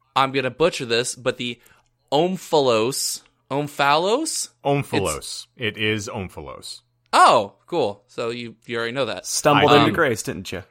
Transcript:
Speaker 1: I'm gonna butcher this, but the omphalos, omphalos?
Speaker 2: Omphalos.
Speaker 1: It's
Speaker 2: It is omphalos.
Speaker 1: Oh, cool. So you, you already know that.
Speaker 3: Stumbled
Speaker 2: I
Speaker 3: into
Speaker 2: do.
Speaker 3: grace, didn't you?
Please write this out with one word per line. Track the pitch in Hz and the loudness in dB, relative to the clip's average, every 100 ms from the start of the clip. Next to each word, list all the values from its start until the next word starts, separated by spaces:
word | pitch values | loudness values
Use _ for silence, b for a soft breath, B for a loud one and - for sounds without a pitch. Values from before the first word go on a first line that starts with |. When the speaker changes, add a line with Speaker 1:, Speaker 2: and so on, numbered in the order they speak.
| _ 131 | _ 0
Speaker 1:
I'm | 135 | 0
gonna | 135 127 | 0 -2
butcher | 117 165 - 123 | 0 0 0 -2
this, | 113 123 - | 0 -2 -4
but | 123 113 | -6 -6
the | 123 117 b b b _ _ | -6 -10 b b b _ _
omphalos, | 143 180 185 - 156 135 113 113 139 - - - _ - | 0 0 -2 0 2 4 4 2 -2 -6 -8 -14 _ -8
omphalos? | 139 147 - 143 151 185 254 320 - - _ 143 | -4 -4 0 2 2 2 0 -2 -6 -8 _ -2
Speaker 2:
Omphalos. | 143 131 110 90 73 | 0 0 -2 -2 -4
Speaker 1:
It's | - - - - | -8 -14 -16 -8
Speaker 2:
It | 110 101 | -8 -2
is | 107 110 98 | -2 -2 -4
omphalos. | 113 90 - 69 50 - - _ _ _ | -10 -10 -12 -16 -16 -16 -18 _ _ _
Speaker 1:
Oh, | 277 262 135 101 - _ | 4 6 6 2 -6 _
cool. | 170 110 98 _ | -2 -2 -4 _
So | - 117 | -8 -6
you, | 120 117 107 - | -6 -10 -14 -10
you | 117 | -6
already | 117 | -4
know | 131 117 | -4 -4
that. | 92 - | -6 -8
Speaker 3:
Stumbled | - 151 147 147 | -2 2 4 6
Speaker 2:
I | 123 | 6
Speaker 3:
into | 110 | 6
Speaker 2:
do. | 101 | 4
Speaker 3:
grace, | 151 113 | 2 0
didn't | - 92 95 | -4 -8 -8
you? | 90 - | -10 -12